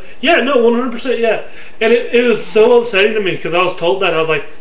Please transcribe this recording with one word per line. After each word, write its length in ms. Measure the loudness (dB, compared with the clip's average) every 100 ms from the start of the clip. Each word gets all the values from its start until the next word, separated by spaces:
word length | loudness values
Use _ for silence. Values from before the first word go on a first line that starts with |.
| -10 -2
yeah, 140 | 2 2
no, 180 | 2 2
one 180 | 2 2
hundred 160 | -2
percent, 260 | -4 -4 -2
yeah. 240 | 0 -2 -6 -10 -10 -2
And 100 | 2
it, 220 | 2 2
it 100 | 0 2
was 180 | 0 0
so 340 | 2 6 4
upsetting 320 | 2 0 0 0
to 40 |
me 140 | -2 -4
'cause 160 | -2
I 80 | 0
was 120 | -2 -2
told 260 | -2 0
that, 60 | 0
and 60 | 0
I 40 |
was 100 | 0
like, 160 | -2 -4 -10